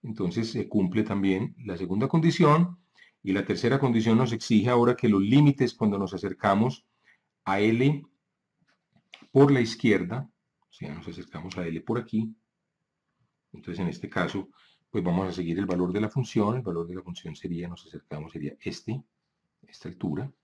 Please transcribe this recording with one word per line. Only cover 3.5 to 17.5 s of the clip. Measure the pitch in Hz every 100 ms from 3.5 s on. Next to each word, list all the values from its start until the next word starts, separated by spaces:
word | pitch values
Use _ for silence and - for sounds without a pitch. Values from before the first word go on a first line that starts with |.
| 95 120 135
condición | 139 117 110 113
nos | 127
exige | 113 - 110 110
ahora | 123 120 123
que | 113
los | 101
límites | 101 135 147 135 120
cuando | - 110 101
nos | 95
acercamos | 92 98 92 107 98 120 135 _ _ _ _ _ _
a | - 95
L | 107 113 135 147 - _ _ _ _ _ _ _ _ _ _ - -
por | 135 139
la | 135
izquierda, | 113 - 117 98 87 117 143 _ _ _
o | _
sea, | - 76
nos | 78 90
acercamos | 85 - 80 87 95
a | 85
L | 82
por | - 117
aquí, | 123 110 110 - _ _ _ _ _ _ _ _ _ _ _
entonces | - - 87
en | 87
este | - 90
caso, | - 85 101 - _ _ _ _
pues | 110
vamos | 90 87 95
a |
seguir | 87 85 85
el | 98
valor | 90 90
de | 95
la | 107
función. | - 120 - 104 123
El |
valor | 104 85 85
de |
la | 90
función | 90 85 82
sería, | 76 85